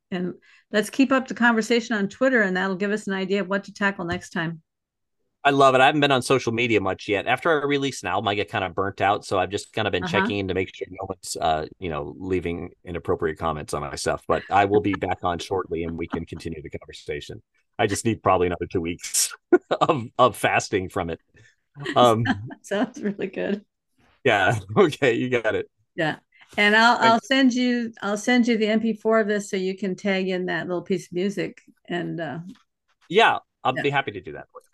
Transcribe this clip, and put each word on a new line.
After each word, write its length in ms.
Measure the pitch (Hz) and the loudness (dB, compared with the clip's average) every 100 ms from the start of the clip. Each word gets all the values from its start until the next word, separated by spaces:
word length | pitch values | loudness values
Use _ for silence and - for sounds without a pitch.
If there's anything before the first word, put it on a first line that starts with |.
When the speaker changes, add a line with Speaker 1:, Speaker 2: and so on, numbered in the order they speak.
| _ | _
Speaker 1:
and 240 | 180 180 - _ _ _ | -6 -6 -8 _ _ _
let's 180 | 208 214 | -2 -2
keep 220 | - 262 | 0 2
up 160 | 269 254 | 2 -2
the 60 | |
conversation 600 | 196 233 226 214 240 226 | 0 2 2 2 0 0
on 140 | 220 196 | -4 -4
Twitter, 340 | - 262 254 | 0 2 4
and 140 | 196 185 | 2 0
that'll 200 | 196 185 | -2 -2
give 140 | 202 | -2
us 160 | 214 208 | -4 -4
an 60 | |
idea 300 | 196 190 202 | -6 -2 -2
of 60 | 180 | -2
what 160 | 196 | -4
to 80 | 196 | -6
tackle 320 | - 202 196 170 | -4 -2 -2 -6
next 240 | 175 - | -8 -6
time. 300 | 185 165 165 _ _ _ _ _ _ _ _ 143 | -6 -6 -8 _ _ _ _ _ _ _ _ 0
Speaker 2:
I 40 | |
love 240 | 139 135 | 6 6
it. 60 | 131 | 8
I 40 | 135 | 6
haven't 140 | 151 | 4
been 100 | 143 | 2
on 120 | 131 | 2
social 300 | - 135 - | 2 2 2
media 280 | 113 123 107 | 0 2 2
much 260 | 95 92 - | 2 -4 -2
yet. 200 | 98 92 | -2 0
After 240 | - 196 | 0 2
I 140 | 151 139 | 0 0
release 360 | 143 139 - | 0 -2 -4
an 60 | 95 | -4
album, 200 | 95 107 | -2 0
I 60 | |
get 160 | 104 98 | -2 -2
kinda 200 | 110 92 | -2 -4
burnt 320 | 85 98 - | -2 -4 0
out. 240 | 98 110 - | 0 0 0
So 120 | 98 | -2
I've 120 | 92 | 0
just 240 | 98 - | -4 -6
kinda 160 | - 104 | -4 -2
been 140 | 92 | -2
Speaker 1:
Uh-huh. 160 | 87 98 | 0 0
Speaker 2:
checking 180 | 98 101 | 0 -2
in 100 | 95 | -2
to 60 | |
make 200 | 90 92 | -2 -4
sure 120 | - - | -6 -12
no 140 | 92 98 | -10 -10
one's, 300 | 95 - - | -10 -10 -2
uh, 280 | 82 78 78 - | 0 0 -2 -8
you 120 | 92 | -6
know, 240 | 76 73 - | -6 -8 -10
leaving 520 | 92 92 85 85 82 - | -2 -2 -2 -6 -8 -14
inappropriate 560 | - 85 - 87 82 78 | -12 -8 -2 0 0 -2
comments 360 | 82 76 73 | -4 -4 -6
on 80 | 76 | -6
my 120 | 71 | -6
stuff. 300 | 73 82 73 - | -4 -2 -4 -2
But 160 | 80 - | -2 2
I 140 | 95 | 2
will 160 | 98 104 | 4 2
be 140 | 104 | 2
back 240 | 95 95 92 | -2 -4 -4
on 160 | 92 85 | -4 -4
shortly, 460 | - 95 - 82 | -4 -6 -4 -6
and 140 | 82 82 | -6 -8
we 80 | 85 | -8
can 160 | 85 | -8
continue 380 | 82 80 82 78 | -8 -12 -10 -12
the 80 | 69 | -12
conversation. 720 | - - - - 76 - 98 - _ _ - | -14 -16 -18 -10 -10 -10 -16 -20 _ _ -2
I 80 | 104 | -2
just 200 | 98 113 | 0 -2
need 160 | 104 | -2
probably 240 | 101 92 90 | 2 2 2
another 180 | 87 87 | -2 -4
two 140 | 92 | -4
weeks 540 | 82 87 - - - - _ | -4 -6 -6 -4 -4 -6 _
<laughs> 180 | - - 190 | 0 2 -2
of, 240 | 147 156 110 - | 0 0 -2 2
of 180 | 214 - | 2 2
fasting 520 | 120 95 - 104 92 | 0 0 0 -2 -2
from 220 | 98 85 | -4 -4
it. 100 | 82 _ _ - _ _ 143 143 | -6 _ _ -20 _ _ -14 -2
Um, 300 | 190 123 113 | 4 6 6
Speaker 1:
<laughs> 380 | 120 - - - | 2 -2 -6 -16
Sounds 400 | - 202 - - | -6 -4 -4 -4
really 240 | 208 202 190 | -6 -4 -8
good. 380 | 190 180 208 - _ _ _ _ _ | -6 -4 -4 -6 _ _ _ _ _
Speaker 2:
yeah. 340 | 123 104 92 117 - | 2 4 2 0 0
<laughs> 100 | 107 | 4
Okay. 360 | 180 - 135 | 4 4 2
You 140 | 123 127 | 2 0
got 260 | 120 110 | 0 0
it. 160 | 95 - _ _ | -2 -4 _ _
Speaker 1:
Yeah. 220 | - 156 - _ _ - - | -4 -4 -4 _ _ -10 2
And 180 | 208 | 4
I'll, 220 | 214 233 247 | 6 6 6
I'll 140 | 226 | 4
Speaker 2:
Thanks. 140 | 233 - | 4 2
Speaker 1:
send 260 | 269 262 | 2 4
you, 380 | 240 247 240 226 - | 2 0 0 -4 -6
I'll 160 | 196 208 | -4 -4
send 300 | 226 247 240 | 2 2 4
you 80 | 226 | 2
the 120 | 214 | 2
M 120 | 220 | 0
P 140 | 226 | 0
four 260 | 214 220 226 | -2 0 2
of 60 | 208 | 2
this 220 | 208 202 | -2 -2
so 80 | 196 | -4
you 180 | 185 190 | -4 -4
can 180 | 196 | -6
tag 320 | 185 202 190 190 | -4 -2 -2 -2
in 180 | 185 180 | -4 -4
that 220 | 170 165 | -4 -4
little 140 | 175 | -6
piece 240 | 170 185 - | -2 -4 -4
of 40 | |
music. 480 | 175 196 196 170 - _ _ _ | -4 -4 -4 -6 -8 _ _ _
And, 320 | 175 165 160 | -6 -6 -8
uh, 200 | 156 131 175 233 _ _ _ _ _ | -8 -10 -12 -18 _ _ _ _ _
Speaker 2:
Yeah, 300 | 180 208 117 - _ | 4 4 4 -4 _
I'll 120 | - 131 | -4 -2
Speaker 1:
yeah. 60 | |
Speaker 2:
be 80 | 139 | 0
happy 220 | 139 135 | 0 -2
to 100 | 101 | -8
do 100 | 80 | -12
that. 140 | 71 67 - _ | -14 -16 -20 _